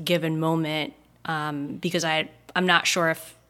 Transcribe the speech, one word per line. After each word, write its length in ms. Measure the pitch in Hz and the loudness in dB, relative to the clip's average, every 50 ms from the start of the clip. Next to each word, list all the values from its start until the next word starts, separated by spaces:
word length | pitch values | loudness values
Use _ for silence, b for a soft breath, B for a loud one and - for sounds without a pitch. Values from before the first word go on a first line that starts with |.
| 165 | -2
given 340 | 147 175 170 160 160 160 156 | 0 0 0 2 0 0 0
moment, 540 | 160 160 165 165 160 151 156 156 151 - - - _ _ _ _ - | 0 2 2 0 0 -2 -2 -4 -4 -6 -8 -14 _ _ _ _ -8
um, 520 | - 160 156 151 151 147 143 143 147 - | -6 -6 -4 -4 -4 -6 -6 -6 -8 -8
because 280 | 170 - 175 165 175 165 | -6 -4 -2 -2 0 0
I, 240 | 160 160 156 156 - - - - - - | 0 0 0 0 -2 -8 -16 -20 -6 -2
I'm 120 | 180 185 | 0 4
not 200 | 185 175 170 - | 6 6 4 4
sure 220 | - - 185 170 165 | 4 2 2 2 2
if 300 | 160 - - - - - _ _ | 0 -2 -6 -12 -20 -20 _ _